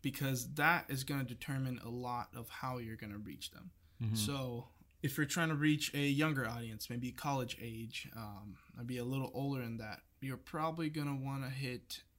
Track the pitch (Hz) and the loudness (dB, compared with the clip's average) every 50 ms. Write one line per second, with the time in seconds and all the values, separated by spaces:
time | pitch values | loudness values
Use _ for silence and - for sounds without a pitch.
0 | - 135 - - 143 135 131 120 120 123 139 147 147 156 175 165 - - 139 131 | -2 -2 0 0 0 2 2 0 -2 -4 0 6 6 8 8 6 4 0 -2 -2
1 | 135 - 147 139 131 123 123 - - - 139 135 135 131 127 120 - 117 120 123 | 0 0 0 0 0 -2 -4 -8 -4 -2 -2 0 0 0 -2 -4 -6 -6 -6 -4
2 | 123 123 120 120 - - - 117 117 - - - - 131 131 123 117 113 113 110 | -2 -2 -2 -2 -4 -6 -8 -10 -10 -8 -8 -4 -4 -2 -2 -2 -4 -6 -6 -8
3 | 117 104 104 104 107 95 73 69 - - - - - - - - - - - - | -6 -8 -6 -6 -6 -8 -8 -8 -10 -12 -12 -12 -16 -16 -16 -18 -20 -20 -6 -2
4 | 120 107 107 110 104 107 143 135 131 127 120 117 - - - - - - - _ | 2 2 4 4 4 2 2 0 0 -2 -4 -6 -8 -10 -18 -20 -20 -20 -10 _
5 | - 139 135 - 151 139 - 175 165 160 156 143 147 156 151 147 - - - 143 | -2 0 4 4 2 4 4 4 4 4 4 6 6 6 6 6 4 0 2 2
6 | 143 143 139 143 156 156 151 135 123 113 117 120 117 113 110 107 - - 120 120 | 4 4 6 6 6 4 4 4 2 2 0 -2 -4 -4 -6 -6 -6 -4 -2 -2
7 | 123 123 123 - - 147 139 135 123 110 - - - 123 113 113 113 110 - - | -2 -4 -4 -2 0 2 2 2 2 0 -4 -6 -6 -6 -6 -6 -6 -6 -6 -8
8 | - 135 - 113 110 104 104 98 104 104 98 - - - - - 120 120 127 123 | -8 -8 -8 -8 -8 -8 -8 -10 -10 -12 -12 -14 -16 -16 -10 -8 -4 -2 -2 -2
9 | 120 123 135 135 131 - - 127 139 139 139 131 123 117 117 110 110 107 98 - | 0 0 0 0 0 0 -2 0 0 2 0 0 0 -2 -4 -4 -4 -6 -8 -10
10 | - - _ - - 135 131 123 - - - 156 156 165 160 165 165 151 151 156 | -12 -20 _ -8 -4 -4 -4 -6 -6 -6 -2 0 0 2 2 2 0 0 0 0
11 | 147 143 143 135 135 135 139 135 131 127 131 135 139 123 123 - - - - - | 0 0 0 0 -2 -2 -2 -2 -2 -2 -2 -2 -2 -2 -2 -4 -6 -10 -12 -12
12 | - _ _ | -12 _ _